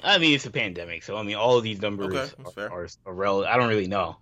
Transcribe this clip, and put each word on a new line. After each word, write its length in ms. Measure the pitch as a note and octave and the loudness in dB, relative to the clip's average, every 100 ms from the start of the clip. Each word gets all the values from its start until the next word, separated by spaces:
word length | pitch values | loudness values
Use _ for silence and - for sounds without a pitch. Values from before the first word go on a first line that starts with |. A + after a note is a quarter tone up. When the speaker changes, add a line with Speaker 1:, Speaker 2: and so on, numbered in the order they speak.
Speaker 1:
I 140 | - G3 | 4 4
mean, 180 | E3 C#3+ | 6 4
it's 100 | C3 | 0
a 60 | |
pandemic, 520 | C3+ A2 F2 E2+ E2+ | -4 -4 -6 -10 -10
so, 140 | - G#2 | -8 -6
I 60 | |
mean, 120 | G#2 G#2 | -4 0
all 220 | A2+ B2 | 4 4
of 60 | |
these 180 | A2+ G#2 | 4 -4
numbers 260 | G#2 G2+ G2 | -4 -4 -4
Speaker 2:
Okay, 80 | F#2+ | -4
that's 340 | C3+ - F2+ | -6 -10 -16
Speaker 1:
are, 20 | |
Speaker 2:
fair. 200 | F#2+ G#2 | -10 -10
Speaker 1:
are, 160 | F2+ E2+ - G2 | -8 -12 -14 -14
are 80 | |
rel-, 320 | F2+ G2 G2 F#2 | -2 2 2 4
I 120 | A#2 | 2
don't 120 | A#2+ | 4
really 180 | G#2+ F#2 | 2 0
know 300 | G2+ E2+ E2 | -2 -2 -6